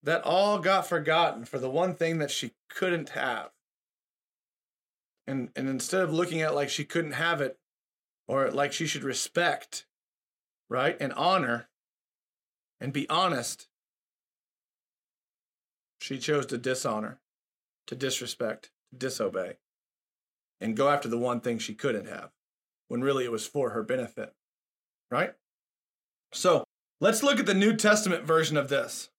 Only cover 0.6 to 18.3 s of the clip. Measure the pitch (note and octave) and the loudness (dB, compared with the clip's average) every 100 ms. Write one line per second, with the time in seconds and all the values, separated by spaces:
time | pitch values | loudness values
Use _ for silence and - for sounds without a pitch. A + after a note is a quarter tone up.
0.6 | F3 G3 - E3+ D3+ D#3+ E3 A2+ A#2 C3+ | 4 2 2 -2 2 4 4 0 -8 -4
1.6 | C3 C#3+ F#3 D#3 E3 E3 D3 - A#2+ _ | -2 0 0 0 0 0 -2 -4 -6 _
2.6 | _ - F#3 E3+ D3 - C3 A2 E2+ _ | _ -4 0 0 -4 -4 -4 -4 -8 _
3.6 | _ _ _ _ _ _ _ _ _ _ | _ _ _ _ _ _ _ _ _ _
4.6 | _ _ _ _ _ _ - C3+ B2 - | _ _ _ _ _ _ -8 -6 -6 -6
5.6 | C3+ C3 - F#3 F3 D#3+ F3 D#3+ D#3 C#3+ | -4 -4 -2 0 0 0 0 0 0 0
6.6 | C#3 - D3 E3 D#3+ C#3 E3 D#3+ C3+ - | -2 -4 -4 -4 -4 -2 -2 0 -2 -6
7.6 | _ _ _ _ _ _ - C3+ C3+ C3 | _ _ _ _ _ _ -4 0 0 0
8.6 | C#3+ - D#3 - C3+ A#2 - - F3 C#3 | -2 -2 -4 -4 -4 -4 -2 0 0 0
9.6 | - - - _ _ _ _ _ _ _ | -6 -14 -14 _ _ _ _ _ _ _
10.6 | _ B2 C#3+ E3+ C#3 A#2+ D#3+ F#3 B2+ A#2 | _ -2 0 -2 -6 0 4 4 2 -2
11.6 | - _ _ _ _ _ _ _ _ _ | -6 _ _ _ _ _ _ _ _ _
12.6 | _ _ C3 C#3 - D#3+ F#3 C#3 A#2+ - | _ _ -6 -6 -2 0 2 0 -4 -10
13.6 | - _ _ _ _ _ _ _ _ _ | -16 _ _ _ _ _ _ _ _ _
14.6 | _ _ _ _ _ _ _ _ _ _ | _ _ _ _ _ _ _ _ _ _
15.6 | _ _ _ _ - C3+ A#2 C#3+ B2+ A#2+ | _ _ _ _ -10 -6 0 0 0 -4
16.6 | B2+ B2+ C#3 G#2+ G#2+ - _ _ _ _ | -2 -2 -2 -2 -6 -12 _ _ _ _
17.6 | _ _ - B2+ C3 - A#2 | _ _ -14 -6 -4 -4 -6